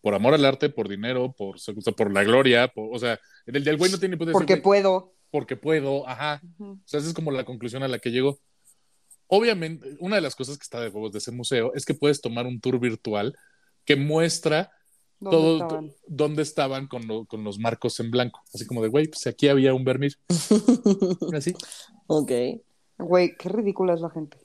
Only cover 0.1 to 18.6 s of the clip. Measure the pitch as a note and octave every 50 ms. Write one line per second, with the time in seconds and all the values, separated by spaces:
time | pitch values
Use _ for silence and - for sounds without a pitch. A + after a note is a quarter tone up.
0.1 | G2+ G2 G#2 B2 D3 D#3 C#3+ C3+ C3+ C3+ - D3 C#3 - A2 G2 G2+ G2 G#2+ A#2+
1.1 | B2+ B2+ B2+ C3 B2+ _ G#2 G2 F#2+ - - - G#2 G#2+ G#2 - G#2 - A2+ G2+
2.1 | G2 G2 G2+ G#2 A2+ B2+ C3+ C3 A#2+ A#2 B2 B2+ _ - A2 A2 A#2 A#2+ A#2 B2
3.1 | A2+ - _ _ _ _ _ - A#2+ C#3+ C#3+ D3 D3+ D3 E3+ F#3 F#3+ F3+ F3+ F#3+
4.1 | F3+ E3 E3 E3 E3 F#3+ F3 C#3+ F#3+ D#3 - F#3+ G3+ G3+ G3 G3 F#3 F#3 F#3 _
5.1 | _ _ _ _ - D3+ C3 - C3 - - D3 D#3+ D#3 C#3 C#3 C#3 C#3 C3+ B2
6.1 | B2+ A2+ C#3+ D3+ D3 D3 F3 F3 F3 _ G#3 G3+ G3 G3 _ _ - D3 D3 D#3+
7.1 | E3+ E3+ E3 D3+ C#3 C3 B2 - C3 A#2 A2 A#2+ G#2+ C3+ C3+ C3+ B2+ A2+ - B2
8.1 | A#2 B2 B2+ C#3 C#3 _ _ _ _ _ _ _ _ _ _ _ _ _ _ _
9.1 | - _ _ _ - G3 A3+ A#3+ A3 F#3 E3 D#3+ E3 D#3 - C3+ C#3+ C#3+ E3+ F#3
10.1 | G#3+ G3+ E3 C3+ - _ C3 A#2+ C#3+ C#3+ - - - A#2+ A#2 A2 G2 G#2+ A2 A2
11.1 | G2 G#2 G2+ - A#2 B2 A#2+ - C#3+ A#2+ A2+ B2+ - C#3+ - - D#3 D3 - D3
12.1 | D3 C#3 - A#2+ A#2 A#2+ A#2+ B2 B2 A#2+ - B2+ B2+ B2+ A#2 B2 A2 A2 _ A2+
13.1 | G#2+ G2+ G2+ A#2+ C#3 _ _ _ _ _ _ _ _ _ _ - D3 C#3 C#3 D3
14.1 | D3+ D#3+ E3 E3+ E3 - - D#3+ D3+ D#3 F#3+ - _ _ _ _ _ _ _ _
15.1 | _ _ - G3 F3 E3 D#3+ D#3+ E3 D#3+ F3 E3 D#3+ D#3+ D#3 D3+ C#3 _ _ -
16.1 | D#3+ C#3 D3+ D3+ D3+ D3+ D#3 D3 - - C#3+ C3+ C3+ C3+ C#3 C3+ - B2 A#2 A2
17.1 | A2 A2 A2+ - - G#2+ G#2+ G#2 G2 G2 A2+ A#2 A#2 - - A#2+ - - A#2+ A2+
18.1 | A2+ B2 B2 A#2+ - - _ _ - -